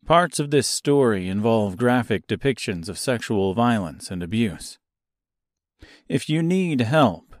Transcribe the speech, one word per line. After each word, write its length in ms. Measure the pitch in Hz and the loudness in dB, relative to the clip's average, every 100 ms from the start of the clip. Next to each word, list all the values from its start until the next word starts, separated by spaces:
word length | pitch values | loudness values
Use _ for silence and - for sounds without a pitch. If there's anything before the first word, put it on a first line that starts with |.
| - | 4
Parts 300 | 170 175 - | 4 4 -2
of 100 | 147 | 0
this 160 | 143 127 | 2 2
story 600 | - - 143 127 104 92 | -2 2 4 4 2 -2
involve 500 | 98 110 113 104 90 | 0 2 2 0 0
graphic 480 | 120 123 117 101 - | 0 0 0 -4 -2
depictions 640 | 101 139 127 - 90 82 | -2 -2 -2 -4 -6 -6
of 80 | 90 | -8
sexual 560 | - 120 - 107 95 | -4 -4 -2 0 0
violence 560 | 92 120 113 85 73 - | 2 2 2 -2 -10 -10
and 140 | 92 | -8
abuse. 560 | 87 110 113 76 - - _ _ _ _ _ _ _ _ _ _ - - _ | -4 -2 -2 -4 -16 -18 _ _ _ _ _ _ _ _ _ _ -20 -20 _
If 200 | 156 - | -4 -2
you 140 | 156 | -2
need 400 | 165 185 180 143 | 0 0 0 -2
help 540 | 117 156 131 82 _ - | 0 4 2 2 _ -20